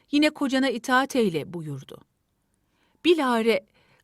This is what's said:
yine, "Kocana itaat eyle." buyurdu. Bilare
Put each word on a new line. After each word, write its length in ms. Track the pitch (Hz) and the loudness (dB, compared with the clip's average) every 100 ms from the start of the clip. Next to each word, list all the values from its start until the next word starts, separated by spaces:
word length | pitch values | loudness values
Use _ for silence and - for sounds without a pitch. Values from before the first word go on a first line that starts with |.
| _ | _
yine, 180 | 285 302 | 0 0
"Kocana 400 | 302 277 262 269 | 0 -2 0 0
itaat 460 | 233 - 254 269 269 | -4 0 0 2 0
eyle." 380 | 214 160 131 | 0 -2 -8
buyurdu. 480 | 175 156 139 135 - _ _ _ _ _ _ _ _ _ _ 302 | -12 -10 -12 -14 -20 _ _ _ _ _ _ _ _ _ _ 2
Bilare 600 | 339 262 233 226 214 - _ _ _ | 2 2 0 2 0 -2 _ _ _